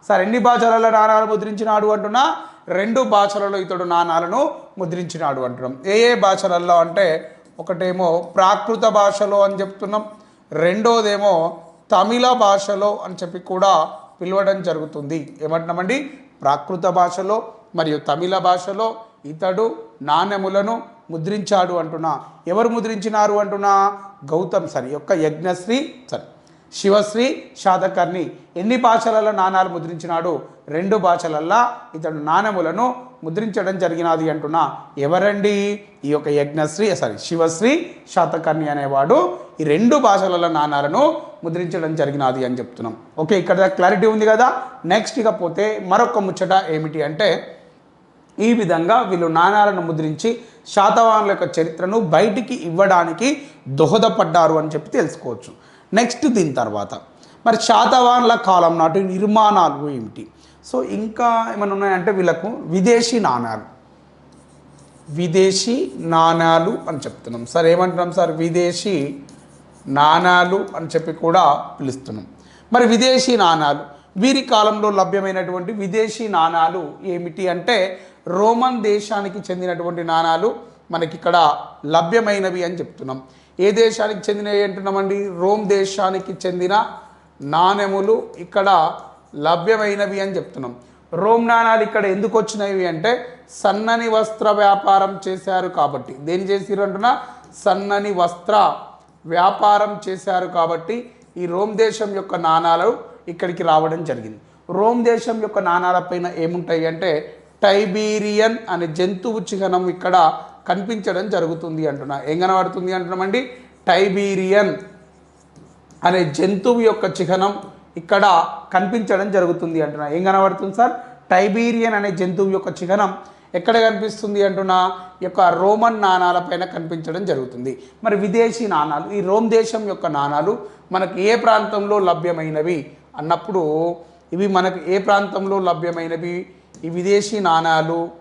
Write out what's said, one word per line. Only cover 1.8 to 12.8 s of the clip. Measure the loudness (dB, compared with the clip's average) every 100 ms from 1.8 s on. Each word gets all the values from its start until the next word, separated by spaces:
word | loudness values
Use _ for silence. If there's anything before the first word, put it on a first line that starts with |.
| 2
అంటున్నా? | 0 0 0 0 -2 -10 -20 -6
రెండు | -4 -2 -2
భాషలలో | 2 2 2 0 -4 -4
ఇతడు | -6 -6
నాణాలను | -2 0 2 0 0 -2 -2 -4 -16 -10
ముద్రించినాడు | -6 -6 -8 -6 -4 -4
అంటున్నాం. | -6 -6 -10 -8 0
ఏ | 4 4
ఏ | 4
భాషలలో | 4 2 2 0 4 4
అంటే, | 4 2 2 0 -4 -20 _ _
ఒకటేమో | -8 -4 -2 0 0 0 -2 2
ప్రాకృత | 4 4 0 0 2
భాషలో | 4 2 2 0 2
అని | 2 2
చెప్తున్నాం, | -8 -8 -6 -4 -6 -16 -20 _ _
రెండోదేమో | -2 0 2 2 2 2 2 2 2 0 -4 -18 -20 _
తమిళ | 2 4 2 2
భాషలో | 4 4 4 0 -2